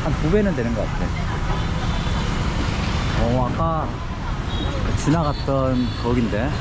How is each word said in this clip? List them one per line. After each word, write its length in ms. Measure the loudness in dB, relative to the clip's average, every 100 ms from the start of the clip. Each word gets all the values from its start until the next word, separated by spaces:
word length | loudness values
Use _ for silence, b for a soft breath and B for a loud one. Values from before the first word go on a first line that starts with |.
한 100 | 0 0
두 100 | 2
배는 240 | 4 4 2
되는 180 | 0
것 80 | 0 -2
같아. 200 | -2 -2 -2 -2 -2 -2 0 0 0 0 0 0 0 0 0 0 0 0 0 0 0 0 2
어, 280 | 2 2 2
아까 360 | 0 0 0 -2 -4 -6 -6 -4 -4 -4 -2 -2 -2 0 0
지나갔던 840 | 2 2 2 0 0 2 2 2 0 0
거긴데. 460 | 0 2 2 0 0 -2